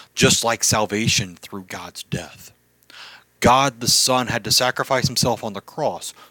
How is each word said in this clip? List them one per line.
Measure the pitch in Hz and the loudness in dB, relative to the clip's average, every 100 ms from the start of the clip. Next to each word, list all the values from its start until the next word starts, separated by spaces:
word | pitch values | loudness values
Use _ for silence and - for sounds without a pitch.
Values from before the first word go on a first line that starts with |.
| - - | -12 0
just | 127 120 | 2 2
like | 117 113 | 0 0
salvation | - 113 107 104 117 - 98 87 | 0 0 0 0 0 0 -2 -10
through | - 101 92 | -16 -16 -14
God's | 98 87 - | -14 -14 -14
death. | - - 80 - - _ _ _ _ - - - _ _ | -10 -10 -10 -16 -20 _ _ _ _ -20 -20 -20 _ _
God | 120 127 139 117 | 4 4 4 0
the | 120 | 0
Son | - - 127 120 | 2 4 2 0
had | 117 104 | -4 0
to | |
sacrifice | - 127 - 131 131 131 | 2 2 0 0 0 0
himself | 120 131 117 | 0 0 0
on | 117 | -4
the | 98 | -8
cross | - - 135 85 - - - | -10 -4 -4 -4 -10 -16 -20